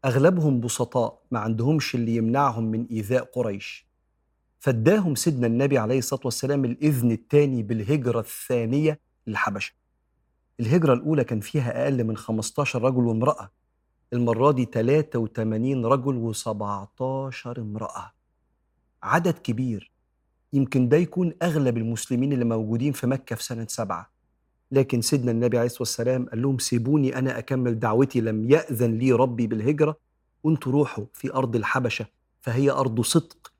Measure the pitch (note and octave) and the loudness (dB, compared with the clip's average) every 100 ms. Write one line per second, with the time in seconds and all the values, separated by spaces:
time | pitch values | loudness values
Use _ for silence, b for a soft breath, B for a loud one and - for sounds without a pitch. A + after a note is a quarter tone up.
0 | C3+ B2 D#3 F#3 D#3 B2+ A#2+ - A#2+ B2+ | 2 4 4 6 2 2 -2 -4 -2 0
1 | A2+ - _ A#2 G#2+ A2 A#2+ D#3 - B2 | -2 -4 _ -4 -2 0 2 0 0 -2
2 | A2+ A#2 A2+ C3 C#3+ A2+ A2+ A2 A#2+ A2+ | -2 0 0 2 2 0 -2 -4 -4 -6
3 | G#2 B2 - B2 A2+ G2+ - - _ _ | -2 -2 -2 -4 -4 -6 -12 -18 _ _
4 | _ _ _ _ _ _ C#3+ A#2 A#2+ G#3+ | _ _ _ _ _ _ -2 2 4 4
5 | F3+ C3 - C3+ A#2+ A#2 C#3 C3+ A2 C3+ | 2 0 0 0 0 2 2 2 2 -2
6 | B2 C3+ C3 - C3+ C#3+ C3 B2 D3+ C3+ | -2 -4 -4 -4 -2 0 -2 0 0 2
7 | A#2+ A2+ _ D3 C#3+ B2+ G#2+ A2+ G2+ D3+ | 2 0 _ 4 4 0 -2 -4 0 0
8 | B2 A#2 G#2+ - - B2 A2+ C#3 D#3 D3+ | 0 -2 -4 -12 -2 -2 0 2 0 -2
9 | _ _ - G2+ - - - _ _ _ | _ _ -8 -4 -4 -4 -10 _ _ _
10 | _ _ _ _ _ - A#2 E3+ D#3+ - | _ _ _ _ _ -6 0 2 4 4
11 | D3+ D#3 B2 A2+ - D3+ A#2+ - C#3+ C3 | 2 0 0 -2 -2 -4 -2 -2 -2 0
12 | A2+ G#2+ - A2 G#2+ - C#3+ B2 B2 B2+ | -2 -4 -4 -4 -4 -4 -2 0 0 2
13 | A#2+ A2+ B2+ - G2 _ _ _ _ _ | 2 2 0 0 -8 _ _ _ _ _
14 | _ A#2+ A#2+ A2+ C#3 C3 A#2 B2 B2 D3 | _ -2 0 4 4 4 0 0 2 2
15 | D3+ A#2+ A2+ - A2 A2 B2 C3+ A2+ C#3 | 2 -4 -4 -4 -4 -2 -2 0 0 0
16 | C3 B2+ A2+ G#2+ - G#2 G2+ G2+ G2+ _ | 0 -2 -4 -6 -6 -6 -4 -6 -8 _
17 | B2+ C3+ C3+ B2 A#2+ A#2+ G#2+ G#2 G#2+ - | -6 -4 -8 -10 -12 -10 -8 -8 -10 -10
18 | - _ _ _ _ _ _ _ _ _ | -16 _ _ _ _ _ _ _ _ _
19 | - D#3+ F3 - - A2+ B2+ G#2+ - _ | -2 0 0 -2 -4 -4 -4 -6 -10 _
20 | _ _ _ _ _ C#3 C3 C3+ B2 D3+ | _ _ _ _ _ -2 2 2 4 4
21 | F3 - F3 - F3+ D#3 C3 A#2 A2+ A2+ | 2 0 -2 0 -2 2 0 0 -2 -4
22 | - A#2+ C#3 C3 A#2+ A2+ A2 A2+ C#3 C#3 | -2 -2 0 0 0 0 -2 -2 -2 -2
23 | B2 C3+ - A2 - A#2 A2+ - G#2 E2+ | -2 -4 -6 -10 -8 -8 -8 -8 -6 -6
24 | - _ _ _ _ _ _ C3+ C3 A#2+ | -10 _ _ _ _ _ _ 2 2 0
25 | A2+ D3 B2 A2+ A#2+ A#2+ A#2+ - A#2 - | 0 0 2 2 2 2 0 -2 -6 -2
26 | A#2+ B2+ B2 A2 C3+ C3 - A#2+ A#2 D3+ | -2 0 -2 -2 0 0 0 -2 2 2
27 | C3 B2+ C3 A#2 - C3 B2 A2+ A2+ A2 | 2 0 -2 -2 -4 -2 0 0 2 4
28 | C3+ B2+ A2 A2 A2+ D3+ D#3 A2+ A#2+ A2+ | 4 2 0 -2 4 4 4 0 0 2
29 | C3 A#2+ B2+ A#2 A2+ A2 A2 D3+ D3+ D#3 | 2 4 4 2 -2 0 0 2 0 0
30 | _ _ _ _ D#3 D#3+ C3 C#3 C3+ - | _ _ _ _ -2 0 0 0 0 -2
31 | G#2+ - C3+ C3 C3 A2+ G#2 C3 B2 - | -10 -10 -6 -2 0 -2 0 -2 -2 -4
32 | G#2+ _ _ _ - A#2+ C#3 C3+ C3 A2 | -10 _ _ _ -4 2 2 2 0 0
33 | A#2 E3 - - - _ | 2 2 0 -20 -20 _